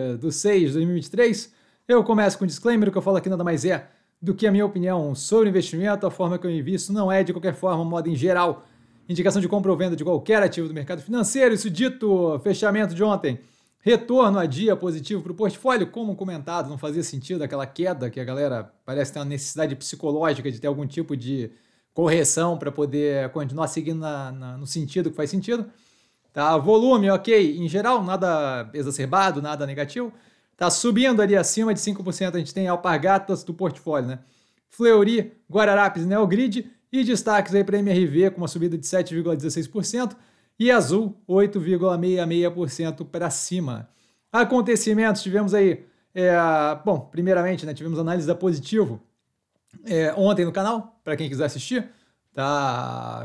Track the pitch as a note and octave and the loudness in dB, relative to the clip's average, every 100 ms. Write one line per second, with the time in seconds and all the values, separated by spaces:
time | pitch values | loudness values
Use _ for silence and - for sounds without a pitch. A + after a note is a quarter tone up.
0 | C3 A#2+ D#3 - G#3 G3+ D#3 D3 E3+ F3 | -2 -4 -4 -2 2 4 2 2 0 -2
1 | C#3 G3+ A#3+ A3 - _ _ _ - A#3+ | -2 2 2 2 -6 _ _ _ 2 4
2 | A3+ A3 G3+ G3+ F#3+ C#3+ A#3 A#3 G#3 F#3+ | 4 4 2 2 -2 -2 0 2 2 0
3 | G3 F#3+ F#3+ F#3 F3 D#3+ D#3 E3+ - _ | 0 0 0 -2 -2 0 0 -2 -4 _
4 | _ _ E3+ G3 G#3+ G3 G#3 G3 F3+ F3+ | _ _ -4 0 2 4 2 0 -2 -2
5 | D3 C3+ - A3 G#3+ F#3 E3+ D#3+ G3+ G3+ | -2 -6 2 4 4 2 0 -2 -2 0
6 | F#3+ - F3 F3 F3+ E3 C3+ F#3+ - G3+ | -2 -2 -2 -2 -2 -4 -2 -4 -2 -2
7 | F#3+ F#3+ F3+ F3+ F3+ D#3 F#3 E3 E3+ E3+ | 2 2 2 -2 -4 -2 -2 0 -2 -2
8 | E3 D3+ E3 F3+ F3 - - _ _ _ | -2 0 2 2 2 0 -10 _ _ _
9 | - F3 F#3 G3 F3 G#3 F#3+ F3 F#3 E3 | -6 -2 0 2 0 0 2 0 0 -2
10 | D3+ D#3+ - A3 G3 - D#3+ D#3 C#3+ F3+ | 0 0 2 2 2 0 -6 -8 -8 -10
11 | E3 A#3+ G3+ C4+ B3+ A3 G#3+ D#3+ B3+ B3+ | -6 -2 -2 4 4 4 0 -2 -2 0
12 | A3 F#3+ E3+ D3 G3+ F#3+ G#3+ G#3 G3+ E3+ | 0 2 2 0 -2 0 2 2 0 0
13 | G#3+ G3 D3+ A#2+ - _ _ _ G#3 A#3+ | 0 0 -2 -6 -10 _ _ _ 2 2
14 | A#3+ B3+ A3+ G3 E3 C3 A3 F#3 F3+ D#3+ | 4 4 4 4 0 0 0 0 -2 -6
15 | C#3 G#3 E3 F3 G#3+ - C4 A#3+ F#3 A3+ | -6 -6 -8 -4 -4 -2 0 0 0 -6
16 | A3 G3 F#3+ E3 C#3+ E3+ C#3 D3 D3+ D#3 | -8 -6 -8 -8 -6 -6 -6 -8 -6 -6
17 | D#3 C#3 - F3+ C#3+ C#3 C3+ - F3+ D#3+ | -6 -8 -8 -6 -6 -6 -8 -4 -4 -4
18 | B2 A#2+ B2 C3 C#3+ A#2+ G2+ _ - C3+ | -6 -8 -8 -4 -2 -4 -8 _ -8 -4
19 | C#3 D3 C#3 C#3+ - D#3 D3+ C3 - - | -4 -6 -8 -8 -8 -4 -4 -4 -10 -6
20 | D#3 D3 D#3+ C3+ C3+ A#2 D3 C#3+ C#3+ - | -4 0 0 -2 -4 -6 -6 -4 -6 -6
21 | D#3+ C3+ A#2 C#3 A2+ - _ _ _ - | -6 -6 -6 -6 -8 -12 _ _ _ -2
22 | E3+ E3 - - E3+ E3 C#3+ C#3+ C#3+ C#3+ | 2 4 2 0 0 -2 -4 -4 -2 0
23 | D3 C#3 C3 D#3+ C3+ C#3+ D#3+ - D#3 D#3+ | 0 0 -4 -6 -6 -4 -4 -4 -4 -6
24 | D#3 D3 C3+ C3+ B2+ B2+ C#3 E3+ D3 F#3+ | -6 -8 -10 -12 -12 -12 -8 -6 -4 -2
25 | D#3+ D3+ D3+ F#3+ F#3+ A#3+ G#3+ - _ _ | -4 -2 -4 -4 -2 -4 -6 -14 _ _
26 | _ _ _ - D3+ D#3+ D3 A3 B3 B3 | _ _ _ 0 2 4 6 6 6 6
27 | G3 F#3+ G3 A3 E3+ D3+ E3+ F3+ A3 B3 | 4 2 4 4 4 0 -2 -2 0 0
28 | F3+ F#3 F#3 D#3+ C#3+ B2+ A2+ D3 C3+ C#3+ | 0 0 0 0 -2 -4 -6 -6 -6 -4
29 | C3+ F3+ F#3+ C#3+ D3 D3+ C#3+ C#3 C#3+ A#3+ | 0 2 2 0 -4 -6 -6 -6 -6 -6
30 | A#3+ - _ _ _ - F3 - A#3+ A3 | -8 -10 _ _ _ -2 0 2 2 4
31 | C4 A3+ G3+ G3+ E3 - A3+ G#3+ - G3+ | 4 4 4 4 2 0 0 0 -4 -6
32 | F#3 F3 F#3 F3 C#3+ - F#3 F3+ F3+ D#3+ | -6 -4 -4 -4 -6 -4 -2 -2 0 0
33 | F3 G3 F#3+ F#3 - E3 F#3 - - D3+ | 4 2 2 -6 -6 -6 -6 -4 -4 -4
34 | B2 B2+ - _ _ _ _ - A#3 A3 | -4 -8 -16 _ _ _ _ 2 6 6
35 | G3+ A#3 G#3+ - - E3+ G#3+ G3+ G3 F3 | 6 2 -2 -8 -4 2 4 6 4 2
36 | E3+ G3+ G3+ G3+ B3+ G#3+ G#3+ - _ C4 | 0 2 2 2 0 -2 -8 -14 _ -2
37 | B3 A3+ - G#3 G3 G3 G3 G3+ G3+ F3+ | 0 0 2 2 4 2 2 2 2 2
38 | F3 D3 F#3+ F#3+ E3 F3 E3+ E3 - F#3 | 2 4 2 2 -6 -4 -4 -4 -2 -2
39 | F3 E3 E3+ D#3+ D3+ E3+ D#3 G#3+ - A#3+ | 0 -2 -2 -2 -4 -6 -6 -6 -4 -2
40 | B3 - _ _ _ - A#3 A#3+ C#3 F#3 | -4 -6 _ _ _ 0 4 4 4 2
41 | A3 - - F#3+ G3+ G3+ D#3+ F3+ F#3+ F3 | 0 -6 0 2 2 0 0 0 2 0
42 | F3+ F3+ E3 E3+ F3 E3+ D#3+ - D#3+ D#3 | 0 0 0 0 0 -2 -6 -4 -6 -6
43 | D#3 E3+ E3+ - - F3+ D3 A2+ A2 _ | -10 -6 -4 -4 -4 -4 -4 -8 -12 _
44 | _ _ _ A3+ A#3+ B3 G#3+ A#3 - G#3+ | _ _ _ 0 2 2 2 2 2 2
45 | A3 G#3 F#3+ G3 G#3 G3+ G3 D#3+ - _ | 2 0 0 0 2 4 4 2 -6 _
46 | _ F#3 F3+ E3+ E3+ D#3 D3+ D3+ G#3 D#3+ | _ 0 2 4 4 2 0 0 0 -2
47 | - E3 F3+ F3+ F3 F#3 D#3 D3 D#3 D#3+ | -2 -4 0 2 2 -2 -6 -8 -6 -4
48 | E3 F3+ D3+ E3+ F#3 D#3 - A3 F3+ A2 | -2 -2 -2 0 0 -2 0 0 0 -4
49 | - _ _ _ _ _ _ - - E3+ | -14 _ _ _ _ _ _ -18 -4 0
50 | D#3+ F3+ G3 F#3+ F3 F#3+ G3+ A3+ - _ | 0 2 2 2 0 -2 -2 -2 -6 _
51 | - D3 D#3 C3+ D3 C#3 - B3 - _ | -6 -6 -4 -4 -4 -4 -4 -4 -6 _
52 | _ _ _ - C#3 D3 C#3 B2 B2 A#2+ | _ _ _ -6 -2 0 0 -2 -6 -8
53 | A#2 A#2 | -10 -10